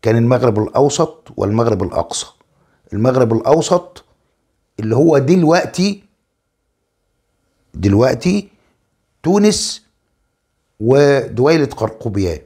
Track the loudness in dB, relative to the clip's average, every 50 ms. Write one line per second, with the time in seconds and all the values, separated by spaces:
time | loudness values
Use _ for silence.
0 | 0 0 0 2 2 2 2 2 2 0 0 0 -4 -2 0 0 0 0 2 -2
1 | -4 -4 -4 _ _ -20 -8 -4 -4 -2 0 0 0 0 0 -2 -4 -6 -4 -6
2 | -6 -6 -8 -12 -12 -12 _ _ _ _ _ _ _ _ _ _ _ _ -6 -2
3 | -2 0 2 2 0 2 0 -2 2 2 2 2 2 0 -2 -2 -2 -6 -20 -20
4 | _ _ _ _ _ _ _ _ _ _ _ _ _ _ _ -10 -6 -2 0 2
5 | 2 4 4 2 2 2 2 2 4 2 2 0 -2 -4 -4 -4 -4 -4 -4 -8
6 | _ _ _ _ _ _ _ _ _ _ _ _ _ _ _ _ _ _ _ _
7 | _ _ _ _ _ _ _ _ _ _ _ _ _ _ _ -2 0 2 2 2
8 | 2 0 0 -2 -2 -2 -2 -2 -4 -8 _ _ _ _ _ _ _ _ _ _
9 | _ _ _ _ _ 0 2 4 4 2 2 0 -6 -8 -10 -12 _ _ _ _
10 | _ _ _ _ _ _ _ _ _ _ _ _ _ _ _ _ 0 2 4 4
11 | 4 4 2 0 -2 -4 -4 -2 0 2 2 2 0 -2 -4 -6 -6 -6 -6 -8
12 | -10 -8 -4 -4 -4 -4 -4 -8 -12